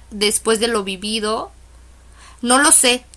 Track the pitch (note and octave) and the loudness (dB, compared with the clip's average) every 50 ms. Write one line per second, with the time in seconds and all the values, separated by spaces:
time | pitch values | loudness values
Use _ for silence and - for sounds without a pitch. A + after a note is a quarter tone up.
0 | - - G#3+ G3 G#3 G#3 G#3 - - A3 A3+ G#3 A3+ A#3 A#3 G#3+ F#3+ G3 F#3+ F3+ | -14 -14 -6 -2 -2 0 0 0 0 0 0 0 0 -2 -2 -2 -4 -6 -8 -8
1 | G3+ G#3+ A3 A3+ G#3 G#3+ A3 B3 - G4 - - - - - - - - - - | -6 -6 -6 -4 -4 -4 -4 -6 -8 -10 -16 -20 -20 -20 -20 -20 -20 -20 -20 -20
2 | - - - - - - - - - A#3+ B3 C4+ D4 D#4+ D#4 - - B3 B3 B3 | -20 -20 -20 -20 -20 -20 -16 -8 0 2 2 4 4 4 4 4 4 2 2 0
3 | - - - | -4 -12 -18